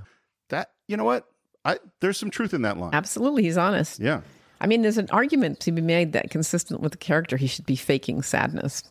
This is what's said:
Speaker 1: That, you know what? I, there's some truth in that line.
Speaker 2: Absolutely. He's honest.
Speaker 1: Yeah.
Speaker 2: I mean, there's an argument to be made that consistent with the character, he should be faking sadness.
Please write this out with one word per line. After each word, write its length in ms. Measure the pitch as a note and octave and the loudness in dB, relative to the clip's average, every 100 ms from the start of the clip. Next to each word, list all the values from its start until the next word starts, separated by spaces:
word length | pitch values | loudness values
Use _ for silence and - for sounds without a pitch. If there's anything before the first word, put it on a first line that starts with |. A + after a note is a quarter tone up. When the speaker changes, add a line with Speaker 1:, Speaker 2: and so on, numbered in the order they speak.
| G2 _ _ _ _ | -16 _ _ _ _
Speaker 1:
That, 240 | C#3+ - _ - | -8 -8 _ -8
you 80 | G#3 | -2
know 80 | |
what? 240 | A3 B3 - _ _ _ | 0 0 -2 _ _ _
I, 140 | - F3 - _ | -2 -2 -6 _
there's 180 | F3+ G3 | -2 0
some 120 | G#3 | -4
truth 220 | - A3+ | -2 -2
in 100 | E3+ | 0
that 160 | A2+ F2 | 0 -2
line. 160 | F2+ | -2
Speaker 2:
Absolutely. 500 | D3 F#3+ - B3+ C#4+ | -2 -2 0 0 2
He's 120 | F#3 E3+ | 2 2
honest. 420 | F#3+ G3+ D#3+ - | 2 2 -2 -2
Speaker 1:
Yeah. 220 | A2+ D3+ - - _ - | -2 -2 -4 -20 _ -4
Speaker 2:
I 60 | - | 2
mean, 160 | A3+ | 4
there's 160 | A3 A3 | 4 2
an 100 | G3 | 2
argument 480 | G3 C4+ D4+ F3+ - | 2 2 2 2 0
to 100 | - | -2
be 120 | E3 | 0
made 320 | E3 E3+ E3 | 2 2 2
that 160 | D3 - | 0 -2
consistent 500 | D#3 D#3+ F3 - - | -2 -2 -2 -2 -4
with 100 | D#3 | -4
the 60 | - | -4
character, 380 | - D3+ E3 C3 | 0 0 0 0
he 100 | C3+ | -2
should 200 | - - | -2 -2
be 100 | C3 | -2
faking 460 | - C3+ - - | 2 0 0 -4
sadness. 600 | C3+ - - D#3 - - - | -2 0 0 -2 -4 -6 -10